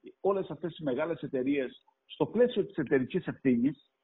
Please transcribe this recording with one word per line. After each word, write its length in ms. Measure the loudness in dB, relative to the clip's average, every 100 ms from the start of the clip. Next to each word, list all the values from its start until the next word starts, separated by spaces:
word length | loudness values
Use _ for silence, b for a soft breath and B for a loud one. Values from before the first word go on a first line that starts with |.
| -20 -4
όλες 300 | -2 -2 -4
αυτές 280 | -8 -10 -6
οι 60 |
μεγάλες 380 | -4 -2 -2 -4
εταιρείες 640 | -4 -2 0 0 -2 -8 _ _ -10
στο 200 | -4 0
πλαίσιο 400 | 4 2 2 -2
της 100 | -2
εταιρικής 520 | 2 2 2 -4 -4
ευθύνης 640 | 0 2 4 2 -2 _ _